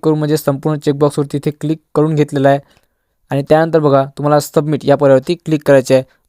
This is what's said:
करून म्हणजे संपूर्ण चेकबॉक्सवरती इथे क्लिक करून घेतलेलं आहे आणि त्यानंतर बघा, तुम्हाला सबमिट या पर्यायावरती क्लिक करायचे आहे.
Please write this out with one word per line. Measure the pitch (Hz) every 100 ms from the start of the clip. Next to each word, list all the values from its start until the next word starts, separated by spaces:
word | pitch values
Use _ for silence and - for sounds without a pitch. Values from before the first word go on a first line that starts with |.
करून | 160 151
म्हणजे | 151 151
संपूर्ण | - 139 156 151
चेकबॉक्सवरती | 151 139 147 - 143 143
इथे | 151
क्लिक | 147 147 160 _ -
करून | 156 151
घेतलेलं | 147 147 135
आहे | 139 - _ _ _ _ _ -
आणि | 139 139
त्यानंतर | 156 165 160
बघा, | 147 139 139 -
तुम्हाला | 147 147
सबमिट | - - 151 143 139
या | 139
पर्यायावरती | 143 131 131 170
क्लिक | - 156 -
करायचे | 139 123
आहे. | 131 131 _